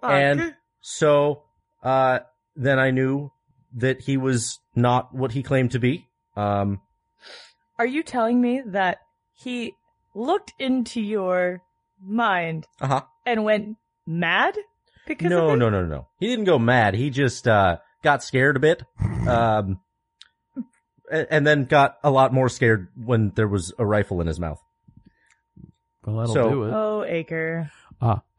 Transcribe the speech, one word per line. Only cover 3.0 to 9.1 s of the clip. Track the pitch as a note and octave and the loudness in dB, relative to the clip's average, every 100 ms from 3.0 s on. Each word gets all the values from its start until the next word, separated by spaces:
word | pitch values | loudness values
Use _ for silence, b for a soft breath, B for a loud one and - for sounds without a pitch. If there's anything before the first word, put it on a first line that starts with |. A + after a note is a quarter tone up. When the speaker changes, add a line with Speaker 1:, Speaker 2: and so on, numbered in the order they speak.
| C3 C#3 C#3+ - _ _ _ A#2+ | 0 -2 -6 -16 _ _ _ -4
Speaker 2:
that | B2+ C3 | -2 -2
he | - C3+ | -2 -2
was | C3 B2 A2 - _ - | 0 0 -2 -10 _ 0
not | A#2+ B2 - | 2 2 -2
what | C3 C3 | -6 -6
he | B2 | -4
claimed | B2 C3+ B2 | -2 0 0
to | B2 | 0
be. | B2 D#3+ - _ _ - | -2 -2 -8 _ _ -6
Um, | G#2 G2+ G2+ G2 - _ _ _ B B B B B - | -2 -2 -2 -4 -10 _ _ _ B B B B B -4
Speaker 1:
Are | A#3+ | -4
you | C#4+ | -4
telling | E4+ B3+ A3+ B3 | -4 -2 0 2
me | B3 B3+ A#3+ | 0 -2 -4
that | F#3+ F#3 - _ | -2 -2 -4 _